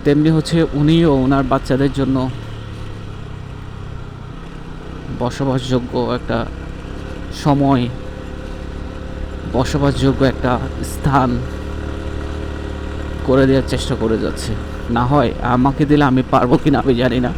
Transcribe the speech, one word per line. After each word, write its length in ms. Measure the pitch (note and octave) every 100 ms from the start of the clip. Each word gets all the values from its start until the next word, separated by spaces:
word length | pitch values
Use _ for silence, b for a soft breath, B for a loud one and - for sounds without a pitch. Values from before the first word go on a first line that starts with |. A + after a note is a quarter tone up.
তেমনি 260 | D3 C#3+ D3+
হচ্ছে 360 | D#3+ D3+ E3 D#3+
উনিও 420 | C#3+ D3 E3 E3
ওনার 300 | C3+ C3 C#3
বাচ্চাদের 480 | C3 - - C3 C#3
জন্য 380 | C3+ C3 C3+ C3 A#2 - - - - - - - - - - - - - - - - - - - - - - - - - - - A#2
বসবাসযোগ্য 800 | B2 - C3+ B2+ B2 B2+ B2 C3
একটা 480 | A#2 B2 - A#2 A2+ - - - - - - - - -
সময়, 440 | D#3 C#3 C#3 C3+ A#2+ - - - - - - - - - - - - - - - -
বসবাসযোগ্য 720 | A#2 B2+ D3+ C#3+ B2+ C3+ B2+
একটা 340 | C3+ - B2+ A#2+ - -
স্থান 540 | A#2 - D3+ C#3 B2+ A#2+ B2+ - - - - - - - - - - - - - - - - - -
করে 200 | C3 C3
দেওয়ার 220 | C3+ B2
চেষ্টা 260 | B2 -
করে 240 | A#2 A2+ A2
যাচ্ছে। 360 | G#2 - - A2 - - -
না 160 | A#2 B2
হয় 260 | D3 A#2+ -
আমাকে 420 | A#2+ B2 C3 C3+
দিলে 200 | C#3+ D3
আমি 180 | C#3+ C3 B2
পারবো 280 | C3+ B2 C#3+
কিনা 140 | - C3
আমি 160 | A#2+
জানি 260 | A#2 B2+ A#2+
না। 120 | B2